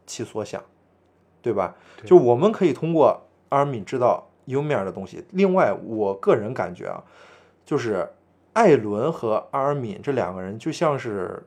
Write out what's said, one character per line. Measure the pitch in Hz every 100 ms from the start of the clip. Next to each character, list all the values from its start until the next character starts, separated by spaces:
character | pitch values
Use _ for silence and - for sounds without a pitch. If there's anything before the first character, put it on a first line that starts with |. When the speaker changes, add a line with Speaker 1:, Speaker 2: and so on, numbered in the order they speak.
| -
Speaker 1:
其 | -
所 | 113 107 104
想， | 95 - _ _ _ _ _ _ _
对 | 123
吧？ | 101 90 - - -
Speaker 2:
对。 | -
Speaker 1:
就 | 180
我 | 127 123
们 | 190
可 | 226
以 | 180
通 | 127 160
过 | 165 123 - - _ _
阿 | 139
尔 | 143
敏 | 123
知 | 95 131
道 | 120 98 - _ -
尤 | 131
米 | 151 135
尔 | 98
的 |
东 | 90 95
西。 | 87 -
另 | 185 190 185
外， | 139
我 | 95 92 110 101
个 | 98 - 143
人 | 104
感 | 127 87 90
觉 | 95
啊， | - - - - - _ _ -
就 | 147
是 | 120 98 82 - _ _ _
艾 | - 226 139
伦 | 110 101 135
和 | 165 113 107 -
阿 | 139
尔 | 139
敏 | 143 120 95
这 | -
两 | 131 90 92
个 |
人 | 92 107
就 | 160
像 | 151 165 135
是 | 123 101 92 95